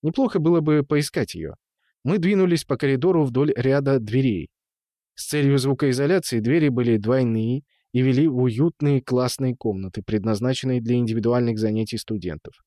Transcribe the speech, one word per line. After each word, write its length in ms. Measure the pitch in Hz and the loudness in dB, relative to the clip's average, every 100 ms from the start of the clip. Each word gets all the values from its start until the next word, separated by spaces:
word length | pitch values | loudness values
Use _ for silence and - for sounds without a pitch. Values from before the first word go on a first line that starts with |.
Неплохо 360 | 151 165 262 196 | -4 -2 -2 0
было 220 | 156 170 | 2 2
бы 220 | 151 151 | 2 0
поискать 500 | 143 151 147 - 120 | 2 0 -2 -4 -6
ее. 220 | - 76 - _ _ _ _ | -6 -12 -12 _ _ _ _
Мы 140 | 127 202 | -2 0
двинулись 460 | 175 202 185 170 | 2 2 2 2
по 140 | - 131 | -2 -2
коридору 460 | 143 135 160 175 | 0 2 2 2
вдоль 300 | 143 120 147 - | 2 2 0 2
ряда 440 | 131 139 139 135 | 2 2 2 0
дверей. 500 | 107 120 135 98 76 _ _ _ _ _ _ - | 0 0 0 0 -6 _ _ _ _ _ _ -16
С 120 | - | -6
целью 300 | 151 139 139 | 0 2 2
звукоизоляции 840 | 131 131 147 127 143 185 - 117 | 0 0 0 0 2 0 0 -2
двери 280 | 110 160 151 | 0 2 2
были 280 | 123 120 113 | 2 2 2
двойные 680 | 104 131 123 113 113 127 - _ _ | 2 0 2 0 -2 -4 -6 _ _
и 100 | 123 | 0
вели 260 | 127 131 160 | 2 4 2
в 100 | 127 | 2
уютные 640 | 127 110 160 - 147 139 | 0 2 -2 0 0 0
классные 540 | 127 123 127 - 131 123 | 0 0 0 -2 -4 -2
комнаты, 480 | 113 98 95 98 | -4 -4 -6 -10
предназначенные 760 | 101 110 104 107 123 131 131 127 | -4 -2 0 -2 -2 -4 -2 -4
для 160 | 113 123 | 0 0
индивидуальных 640 | 120 113 113 120 120 110 | 0 -2 0 0 0 0
занятий 400 | 110 110 110 113 | -2 -2 -4 -6
студентов. 560 | - 110 87 82 - _ | -8 -8 -6 -10 -14 _